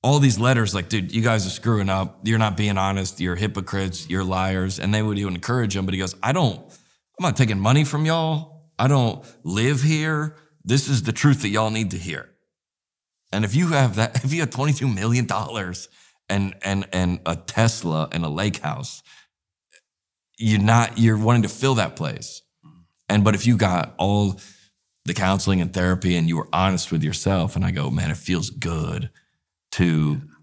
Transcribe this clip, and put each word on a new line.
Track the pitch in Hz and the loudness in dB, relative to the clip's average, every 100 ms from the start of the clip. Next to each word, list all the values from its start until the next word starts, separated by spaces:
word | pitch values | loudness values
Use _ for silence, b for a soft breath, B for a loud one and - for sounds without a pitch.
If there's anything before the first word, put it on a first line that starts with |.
all | 123 147 | 4 6
these | 139 98 | 4 4
letters, | 123 123 110 101 | 2 2 2 -2
like, | 85 | -2
dude, | 110 90 | -2 -2
you | 113 | 0
guys | 117 110 92 | 2 2 0
are | |
screwing | - 113 110 98 | -4 0 0 2
up. | 95 95 - | 0 -2 -6
You're | 107 113 | 0 2
not | 107 92 | 2 0
being | 104 98 | 0 0
honest. | 98 98 92 - | 0 0 -4 -4
You're | 90 87 | -4 -2
hypocrites. | 107 101 92 98 95 90 - | -2 -4 -6 -4 -4 -6 -6
You're | 92 92 | -4 -2
liars." | 92 95 95 92 - | -2 0 -2 -2 -4
And | 101 | -2
they | 107 | 0
would | 107 101 | 0 -2
even | 98 87 | -4 -6
encourage | - 123 110 95 | -2 -2 0 -2
him. | 95 | -4
But | |
he | 92 | -2
goes, | 92 - | -4 -4
"I | 107 | -2
don't, | 165 139 80 | 2 0 -2
I'm | - - _ _ _ - | -14 -20 _ _ _ -4
not | 185 117 | -4 2
taking | 123 98 | 2 2
money | 101 139 143 | 2 4 2
from | 147 156 | 0 0
y'all. | 165 160 151 160 - _ - | 0 0 -2 -6 -20 _ -2
I | 127 | 2
don't | 139 117 - B B | 4 2 -2 B B
live | 78 98 120 143 | -6 -2 0 2
here. | 147 156 156 151 151 b b b - | 2 0 0 -2 -4 b b b 0
This | 135 135 | 0 2
is | 131 | -2
the | 110 | -2
truth | 117 147 135 | 2 4 4
that | 104 | 2
y'all | 104 110 | 0 0
need | 110 101 | 0 -2
to | 90 | -4
hear. | 87 69 - _ _ _ _ _ _ _ _ _ _ | -8 -10 -12 _ _ _ _ _ _ _ _ _ _
And | 107 107 | -2 0
if | 123 | 0
you | 175 | 2
have | 147 127 101 | 4 2 2
that, | 113 - | 0 0
<laughs> | 135 | -2
if | |
you | 165 | -2
have | 156 | -2
twenty-two | - 147 139 139 | 0 0 0 0
million | 98 110 123 120 | 0 2 2 0
dollars | 95 107 113 92 87 - b b b _ | -2 -4 -6 -6 -8 -14 b b b _
and, | 98 98 90 | -2 -2 -4
and, | 98 98 95 | -4 -4 -2
and | 92 90 87 82 | 0 0 -2 -4
a | 82 | -6
Tesla | - - 113 - 87 78 76 | -4 2 2 2 -2 -2 -2
and | 85 82 | -4 -4
a | |
lake | 76 104 - | -2 -4 -4
house, | 76 78 127 - B B B _ _ _ _ _ _ _ _ _ _ _ | -6 -8 -10 -14 B B B _ _ _ _ _ _ _ _ _ _ _
you're | 113 107 | 0 2
not, | 104 117 117 - | 4 4 2 4
you're | 113 110 | 4 4
wanting | 110 120 | 4 4
to | 101 | 2
fill | - 135 120 | 0 0 2
that | 90 - | 0 -4
place." | 78 52 - - _ _ - - _ _ _ | -8 -8 -14 -18 _ _ -20 -20 _ _ _
And, | 104 | 4
but | 101 | 4
if | 101 113 | 4 2
you | 113 | 4
got | 101 90 - - | 2 0 -2 -2
all | 92 104 101 90 B B B _ _ _ - | 0 2 0 -2 B B B _ _ _ -8
the | 85 | -2
counseling | 95 95 98 95 | 0 2 2 0
and | 87 | 0
therapy | 92 90 90 92 87 | 0 0 2 2 2
and | 82 | 2
you | 82 | 0
were | - | -2
honest | 85 95 92 - | 0 2 0 -2
with | 82 | -2
yourself, | 76 80 - 95 80 - | -2 -2 -2 0 0 -2
and | - | -2
I | |
go, | 65 71 | -2 -2
"Man, | 71 85 | -2 -2
it | 76 | -4
feels | - 90 - | -2 -2 -2
good | - 87 82 78 82 123 b b b _ _ _ | -6 -6 -4 -4 -6 -8 b b b _ _ _
to | - 87 80 76 73 - _ | 0 2 4 2 -2 -8 _